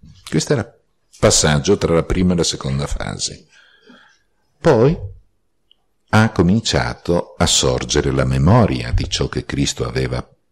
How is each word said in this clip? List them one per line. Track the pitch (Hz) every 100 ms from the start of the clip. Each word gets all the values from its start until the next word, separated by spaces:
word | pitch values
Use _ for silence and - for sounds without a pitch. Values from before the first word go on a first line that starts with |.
| - - -
Questo | 156 -
era | 139
il | - _ _ _ _ -
passaggio | 110 - 82 73 80 101
tra | 82
la | 82
prima | 78 90 90
e | 87
la |
seconda | 78 - 69 67 71
fase. | - 50 50 - - _ _ _ _ _ - _ _ _ _ _ _
Poi | 170 117 131 170 - - _ _ _ _ _ _ _ _ _
ha | 107 110
cominciato | - 87 113 - 78 60 58 - 85 - -
a | 82
sorgere | - 67 62 62 76 67
la | 67 65
memoria | 65 76 123 87 64 60
di | 92 -
ciò | - 67
che | 127 -
Cristo | - - - 58
aveva | - 131 62 - _ _